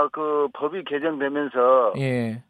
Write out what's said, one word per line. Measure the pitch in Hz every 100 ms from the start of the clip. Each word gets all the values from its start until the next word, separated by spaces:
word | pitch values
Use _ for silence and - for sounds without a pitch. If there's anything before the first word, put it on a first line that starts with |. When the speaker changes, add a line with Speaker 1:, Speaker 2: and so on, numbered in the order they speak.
| 147
Speaker 1:
그 | - 156 147 143
법이 | - 147 185
개정되면서 | 147 147 160 151 139 147 143 127 123 131 113 95
Speaker 2:
예. | 135 123 117 113 -